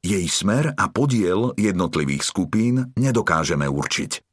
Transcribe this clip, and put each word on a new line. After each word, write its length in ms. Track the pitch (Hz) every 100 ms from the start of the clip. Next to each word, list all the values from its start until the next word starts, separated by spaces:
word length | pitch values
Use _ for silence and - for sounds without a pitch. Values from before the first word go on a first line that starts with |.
| 85
Jej 240 | 101 87
smer 400 | - 95 117 151
a 160 | 147 95
podiel 640 | - 143 120 90 92 123 -
jednotlivých 640 | 104 90 87 82 71 69
skupín 720 | - - 90 110 117 127 127
nedokážeme 720 | - 135 120 104 82 82 80 71
určiť. 560 | 69 - - - - _